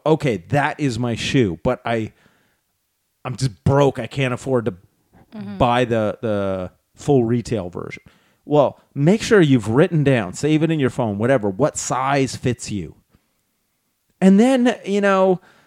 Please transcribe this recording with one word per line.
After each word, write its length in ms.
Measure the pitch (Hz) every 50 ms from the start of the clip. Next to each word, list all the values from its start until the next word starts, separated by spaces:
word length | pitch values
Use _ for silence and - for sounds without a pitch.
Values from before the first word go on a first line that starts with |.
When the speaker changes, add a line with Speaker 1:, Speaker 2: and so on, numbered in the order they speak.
| -
Speaker 1:
"Okay, 320 | 147 160 151 - 143 110 92 85 -
that 300 | - 143 139 151 - -
is 200 | 151 139 117 113
my 160 | 123 120 117
shoe, 440 | 104 - - - 139 120 95 82 78 -
but 180 | 104 107 - -
I, 300 | 117 117 113 110 - - _ _ _ _ _ _ _ _ _ _ _ _ _ _ _ _ _ _ _ _ _ -
I'm 120 | 131 123
just 280 | 104 131 131 98 - -
broke. 340 | - 139 139 143 135 127 -
I 80 | 117 110
can't 260 | - 139 139 127 123
afford 320 | 120 - 135 131 123 110
to 80 | 107 92 87 _ _ _ _ _ _ _ - _ _ -
Speaker 2:
Mm-hmm. 240 | 214 208 104 104 190
Speaker 1:
buy 260 | 139 123 120 123 127
the, 340 | 117 117 113 107 104 - -
the 500 | - 113 104 101 98 98 95 92 90 87 - _ _ _ _
full 280 | - - - 147 131 117
retail 440 | 113 123 123 113 - 123 107 90 90
version." 340 | 87 - - - - - - - _ _ _ _ _ _ -
Well, 340 | - 143 147 135 104 - _ _ _ -
make 280 | 135 143 160 202 226
sure 200 | - - 240 202
you've 260 | 170 147 135 123 101 104
written 360 | 110 131 170 185 175 156 143
down, 300 | 139 135 120 101 90 95
save 280 | - - 147 156 156 156
it 60 | 160
in 80 | 165 156
your 120 | 135 123
phone, 260 | - - 123 110 101 101
whatever, 320 | 110 120 139 127 104 101
what 260 | 95 95 131 151 - -
size 580 | - - 143 123 131 135 139 143 135 120 - -
fits 340 | - 127 120 - - -
you. 240 | 107 101 82 76 - _ _ _ _ _ _ _ _ _ _ _ _ _ _ _ _ _ _ _ _ _ _ _ _ -
And 180 | 185 190 196 196
then, 400 | 226 254 269 254 240 254 226 - -
you 160 | - 196 202
know, 400 | 202 202 196 190 190 190 185 175 _ _ _ _ _